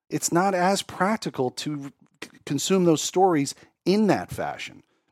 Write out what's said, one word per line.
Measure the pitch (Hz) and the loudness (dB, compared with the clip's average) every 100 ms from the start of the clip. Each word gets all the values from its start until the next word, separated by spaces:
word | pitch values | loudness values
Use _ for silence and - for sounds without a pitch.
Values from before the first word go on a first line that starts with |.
| - | -10
it's | 156 - | -6 -2
not | 165 190 | 0 0
as | 190 180 196 | 0 0 0
practical | - - 185 220 - - 127 | -4 -2 -2 -2 -4 -4 -4
to | - - 147 139 _ _ - | -4 -8 -8 -10 _ _ -20
c-, | - - - | -20 -16 -6
consume | 143 - 190 175 | -4 2 4 6
those | 156 | 4
stories | - 180 190 160 139 - - _ - | 2 4 4 4 0 -6 -18 _ 0
in | 202 214 | 2 4
that | 123 87 | 2 -2
fashion | - 76 67 - - _ _ _ | -6 -6 -6 -12 -16 _ _ _